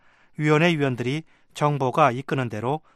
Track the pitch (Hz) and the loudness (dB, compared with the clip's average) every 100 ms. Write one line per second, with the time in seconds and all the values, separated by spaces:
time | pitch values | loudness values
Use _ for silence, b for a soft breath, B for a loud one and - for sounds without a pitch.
0 | b b b - 151 151 175 156 139 123 | b b b -4 2 4 4 2 0 -2
1 | 123 151 - b b - 147 147 131 139 | -4 -6 -10 b b -2 0 0 0 2
2 | 143 120 - 139 120 107 120 143 b | 2 2 -4 -4 -4 -4 -4 -6 b